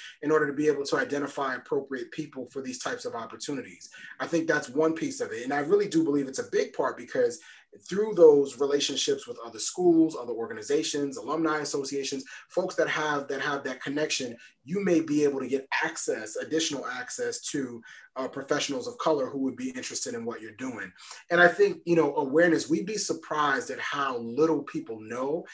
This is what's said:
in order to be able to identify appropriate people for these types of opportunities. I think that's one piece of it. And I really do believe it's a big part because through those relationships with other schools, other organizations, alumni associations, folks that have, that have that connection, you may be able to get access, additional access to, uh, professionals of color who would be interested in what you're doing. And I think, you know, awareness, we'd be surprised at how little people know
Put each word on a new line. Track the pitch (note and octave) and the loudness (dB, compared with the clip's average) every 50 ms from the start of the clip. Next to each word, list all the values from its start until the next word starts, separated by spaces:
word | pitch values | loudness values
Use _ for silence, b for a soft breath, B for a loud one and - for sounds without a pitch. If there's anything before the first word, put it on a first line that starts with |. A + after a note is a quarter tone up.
| B B B B | B B B B
in | D3 D3 | 0 2
order | D#3 D3+ D3 | 2 4 2
to | C#3+ | 2
be | C3 C#3+ D3+ | 0 2 2
able | D3+ C#3 C#3 C#3 | 2 2 2 0
to | - D#3+ | 0 0
identify | C#3 C3 A#2 C#3 C#3+ C#3+ C3+ - D3 C#3 C3 B2+ | 0 0 -2 -2 -4 -4 -4 -4 -4 -4 -4 -4
appropriate | B2 - - D#3 C#3 C#3 - C3 B2 A#2 - | -6 -4 -4 -2 -2 -2 -4 -8 -8 -8 -8
people | - D#3+ D3+ C#3+ - C3 A#2+ - | -8 -10 -10 -10 -10 -12 -12 -10
for | - C3+ | -10 -10
these | B2+ B2+ B2+ - | -8 -8 -10 -8
types | - B2+ B2 - - | -6 -6 -6 -6 -6
of | A#2+ A2+ | -8 -8
opportunities. | A#2 A2+ A#2 A2+ - - - C#3+ B2+ - F#2 - - - - B B B B B B | -8 -10 -10 -12 -10 -8 -6 -6 -6 -6 -10 -16 -18 -20 -20 B B B B B B
I | D#3 | -4
think | D3+ E3+ E3 E3 | -2 0 0 2
that's | D#3+ D#3 D3 C3 B2 | 2 0 0 0 -2
one | B2 D3+ D#3+ D#3+ D#3+ | 0 2 2 2 2
piece | - D3+ C3 - - | 0 -4 -4 -4 -4
of | A#2 G#2 | -6 -6
it. | A2 A2+ B2 | -6 -6 -4
And | C3 C#3+ | -2 -2
I | D3 | -2
really | C#3+ D#3 G3+ G3+ G#3 - | 2 4 4 4 4 4
do | D#3 E3 D3 | 2 2 4
believe | C#3+ C#3+ C#3+ C3+ B2+ | 4 2 2 0 -2
it's | - B2 | -4 -6
a | A2+ - | -6 0
big | F#3 A3 - - - | 0 0 0 0 -2
part | - C#3+ - - - | -2 -2 -2 -2 -6
because | C3 - - C3 A#2+ - - - B B B B B B - - _ - | -10 -4 0 2 2 2 0 -6 B B B B B B -20 -20 _ -4
through | F3+ G3+ G#3+ A3 F#3 | -2 -2 0 0 8
those | F3 E3 D#3 D3 C#3+ C#3 C3+ A#2+ A#2+ | 10 12 12 12 10 6 2 0 -2
relationships | C#3+ C#3 C#3+ C#3+ - - C#3 - - D3 C3+ - - | 0 2 2 2 0 0 -2 -2 0 0 -2 -2 -4
with | B2 A#2 A#2 A#2 | -10 -12 -12 -12
other | A#2 A2+ G#2+ | -12 -8 -6
schools, | - - - F3+ F3+ F3 E3 D#3+ D#3+ D3+ - B2+ | -6 -6 -2 4 4 6 8 8 6 4 2 -4
other | A#2+ A#2+ | -6 -6
organizations, | A2+ A2 A2+ G#2+ A#2 G#2+ - - C#3+ D#3 D#3 - - D3 C#3+ C#3 C3+ | -6 -6 -6 -6 -8 -10 -2 0 0 0 0 0 -2 -2 -2 -4 -6
alumni | C#3+ - - D#3+ E3 D#3+ D#3 D3+ D3+ | -8 -6 -4 -2 0 0 0 0 0
associations, | C#3+ C#3 - C#3+ C3+ C3+ C#3 C#3 C3+ - C#3+ C3 - B B B B B | -2 -2 -4 -4 -4 -4 -4 -4 -4 -4 -6 -6 -8 B B B B B
folks | - F3 F#3 F#3 - | -4 -2 -2 0 0
that | E3 D3+ C#3+ | 0 0 0
have, | - D#3+ D#3 D3+ D3 C#3+ C#3 - | 0 -2 0 0 -2 -2 -2 -4
that | C#3 C3+ | -6 -4
have | C#3 D3 C#3+ C#3 C#3 | -4 -4 -4 -4 -4
that | C3+ B2+ - | -6 -8 -6
connection, | - C#3+ C#3 D3+ D#3 D3+ - - B2+ A#2+ A#2 B B B B _ _ | -6 -6 -2 -2 -2 -2 -2 -4 -4 -6 -8 B B B B _ _
you | C3 F3+ G3+ G3+ | -6 -4 -2 2
may | F3+ E3+ D#3+ | 4 4 2
be | - C3+ D3 D3 D3 | 2 2 2 2 4
able | C#3+ C3+ C3+ | 2 2 0
to | C3 A#2 | -2 -2
get | C3+ C3 - - C3+ B2+ | -2 -4 -2 -2 -2 -2
access, | D3+ D#3+ E3 - - D3+ C3 A2+ A#2 - - | -2 -2 -4 -4 -4 -4 -4 -4 -6 -8 -8
additional | B2+ C3 A#2 D3 D#3+ D#3+ - D3 C3 - | -8 -6 -2 0 0 0 0 -2 -4 -6
access | - - D3 D3 - - - A#2+ A#2+ A#2 - | -8 -8 -8 -8 -10 -6 -6 -4 -4 -4 -6
to, | - - - C#3+ C3 A#2+ A#2 A#2 B B B B B B _ | -6 -4 -4 -4 -4 -4 -8 -14 B B B B B B _
uh, | C3 C3 B2 | -8 -8 -6
professionals | - C#3 C3 - D3+ C#3 - - C#3 B2 A#2+ | -8 -10 -4 -2 -2 0 0 -2 -4 -4 -6
of | B2 A#2 - | -8 -8 0
color | - E3 D3+ C#3 B2+ | 2 2 2 2 0
who | A#2 C#3+ C#3 | -2 -2 -2
would | C3+ C3 A#2+ | -2 -2 -2
be | A#2+ B2+ C3 | -4 -8 -8
interested | - B2+ A#2+ - A#2 - - B2+ B2 | -8 -8 -10 -8 -6 -6 -6 -6 -6
in | A#2 A2+ | -6 -6
what | A#2 A2 G#2+ | -6 -6 -8
you're | A2 A2 | -12 -16
doing. | G#2+ A2+ B2+ C3 A#2 G2+ G2 F#2 B B B B B B B B | -12 -10 -8 -8 -8 -8 -10 -12 B B B B B B B B
And | F3 F3 | 6 6
I | F3+ F3 | 8 6
think, | - - G3+ F#3+ F3 - - | 8 6 4 4 4 -2 0
you | E3+ E3+ | 4 4
know, | E3 D3 C#3+ C#3 | 6 6 4 2
awareness, | D3+ C#3+ C3 C#3 D#3+ F3 F3 D#3 - - - | 0 0 4 4 6 6 6 6 4 2 0
we'd | D#3+ - - | 0 0 0
be | G#3 G#3+ F#3+ | -2 -4 -4
surprised | - - D#3+ - - - D#3 D3+ D3 C#3+ C3+ B2+ - - | -2 -4 -4 -6 -4 -4 -2 0 2 2 2 0 -2 -6
at | B2+ - | -8 -6
how | - - C#3+ C#3+ C#3 C3 B2 A#2+ | -6 -6 -4 -2 -2 -2 -4 -4
little | A#2 A#2 A#2+ C#3 D#3+ E3 D#3 C#3+ | -6 -4 2 4 4 4 4 0
people | - - - D#3 - - A2+ A2 | -2 -4 -8 -8 -8 -8 -10 -12
know | A2 A2 A#2 B2 C3 C#3 D#3 E3+ B B | -10 -8 -6 -4 -2 -2 -2 -4 B B